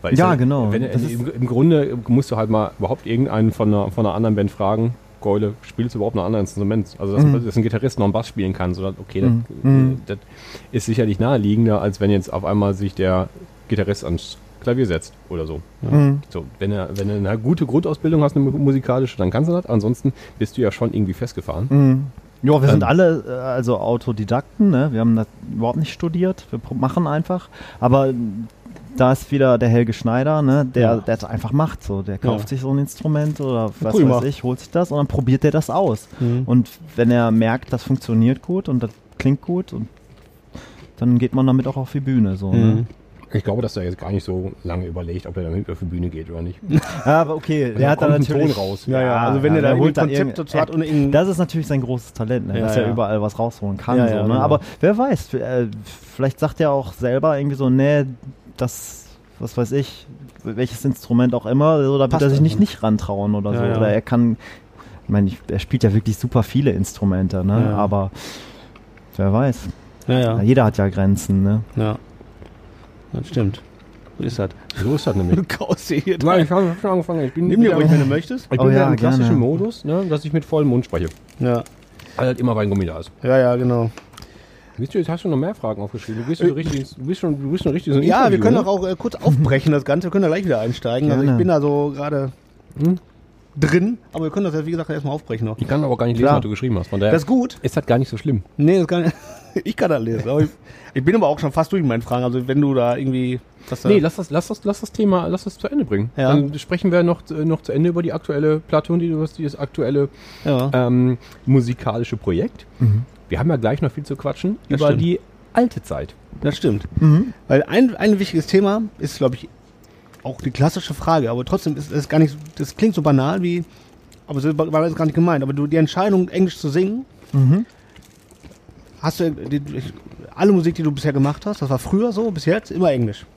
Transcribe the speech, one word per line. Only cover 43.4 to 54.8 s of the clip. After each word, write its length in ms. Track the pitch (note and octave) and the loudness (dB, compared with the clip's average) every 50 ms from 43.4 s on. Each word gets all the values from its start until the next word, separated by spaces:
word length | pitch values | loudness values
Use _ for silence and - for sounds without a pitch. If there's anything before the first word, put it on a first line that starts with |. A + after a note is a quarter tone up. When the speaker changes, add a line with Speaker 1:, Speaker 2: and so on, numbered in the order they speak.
| - | -2
Speaker 1:
glaube, 200 | G#2 G2+ A#2+ A#2 | -2 -2 -2 -4
dass 120 | A2 - | -4 -6
er 60 | G#2 F2+ | -6 -6
jetzt 140 | F2+ F#2 | -6 -6
gar 140 | - - F2+ | -8 -6 -4
nicht 120 | G2+ F#2+ - | -4 -4 -4
so 280 | - F#2 F#2 F#2 F#2+ - - - | -4 -6 -6 -6 -8 -12 -10 -10
lange 220 | F2 E2+ F2+ F2+ | -6 -6 -6 -6
überlegt, 400 | E2+ E2 F2+ F2 E2 F2 F#2 - | -6 -8 -8 -8 -8 -8 -8 -10
ob 100 | - F2 | -8 -8
er 40 | F#2+ F2 | -8 -6
damit 240 | E2 E2+ G2 G2+ | -4 -4 -6 -6
auf 120 | - F#2 - | -6 -8 -8
die 60 | F#2+ | -8
Bühne 240 | E2 E2+ F2 F2 F2 | -8 -4 -4 -4 -6
geht 200 | D2 D#2 D#2+ D#2+ | -6 -10 -12 -12
oder 140 | E2+ E2 E2 | -10 -10 -10
nicht. 160 | F2+ F#2 - | -10 -10 -12
Speaker 2:
<laughs> 80 | A3 F#3 D3 D#3 - - - D#3+ - | -4 0 0 0 0 -2 -10 -4 0
Ja, 180 | C3 D3+ D#3+ | 2 2 2
aber 120 | E3 D3 D#3 | 2 0 -4
okay, 280 | D#3 - - D#3 D3+ C3+ | -6 -4 -2 -2 0 0
Speaker 1:
Also 140 | A#2+ A2 A2 | -2 0 0
Speaker 2:
der 60 | C3+ | 2
Speaker 1:
da 40 | C#3+ D3+ | 2 2
Speaker 2:
hat 80 | D3+ | 2
da 40 | D#3+ | 4
Speaker 1:
kommt 140 | D3 D3 D3 | 2 4 4
ein 60 | C3+ | 2
Ton 120 | C3 C#3+ | 2 2
Speaker 2:
natürlich 200 | C#3 D#3 D3+ B2+ | 0 2 0 0
Speaker 1:
raus. 260 | G2+ F#2+ F#2+ G2+ - - | -2 -4 -4 -6 -6 -4
Speaker 3:
Ja, 160 | B2+ C3 C3 | -2 -2 0
ja, 160 | B2+ B2+ B2 A#2 A#2+ | 0 0 0 0 2
also 140 | A#2 A2 C#3 | 2 0 2
wenn 120 | C3+ D3+ D#3 | 2 4 4
Speaker 2:
ja, 40 | |
Speaker 3:
ihr 40 | D#3 C#3+ | 4 4
da 40 | C#3 | 4
Speaker 2:
der 0 | |
Speaker 3:
irgendwie 140 | C3 B2+ D3 | 4 4 4
Speaker 2:
holt 100 | D#3 C#3+ | 2 2
dann 80 | D#3 D#3+ D3 | 2 0 2
Speaker 3:
Konzept 100 | C#3 C#3 C#3+ | 2 0 0
Speaker 2:
irgend-, 100 | C3+ - | 0 -2
Speaker 3:
dazu 220 | - D#3 - - D3+ | -6 -8 -2 -2 -2
hat 100 | - - | -2 0
und 120 | E3 D#3 D#3+ | 0 -2 -2
irgendein 280 | D3+ D#3 D3 C#3 C#3 | 0 2 2 2 4
Speaker 2:
das 160 | C#3 D3+ F3+ G3 | 4 2 2 2
ist 80 | F3+ D#3+ | 0 0
natürlich 260 | F3+ - - E3 D3+ | -2 -2 -2 -6 -2
sein 160 | - D3 C#3 | 0 -2 -2
großes 320 | B2 A#2+ B2+ B2 - - _ | -2 -2 -6 -6 -8 -12 _
Talent, 320 | - A2+ A2 B2+ A#2+ - | -8 -4 -2 -2 -2 -2
ne? 120 | F#2 G2 A2+ | -4 -2 -2
Speaker 3:
Ja, 60 | A2 | 0
Speaker 2:
Dass 80 | A2 G#2+ | 0 0
er 60 | B2 A2+ | 0 0
Speaker 3:
ja. 80 | A2 | 0
Speaker 2:
überall 280 | G#2 A#2 A2 G2+ A2 G#2+ G#2 | 0 -2 0 0 0 -2 -2
was 160 | G#2 - - | -4 -4 -4
rausholen 380 | A2+ A#2 - - G#2+ G2+ G2 | -4 -6 -4 -6 -6 -6 -6
kann, 200 | G2+ - - B2 | -6 -4 0 2
Speaker 3:
Ja, 100 | B2+ A#2+ | 2 2
Speaker 2:
so, 60 | A2+ G#2+ | 2 2
Speaker 3:
ja, 80 | G#2+ | 0
Speaker 2:
ne? 60 | G#2+ | 0
Speaker 3:
genau. 120 | A2 A#2 C3 | 2 2 2
Speaker 2:
Aber 200 | C3+ D3+ D3+ D3 - - - - | 2 2 0 0 -2 -8 -6 0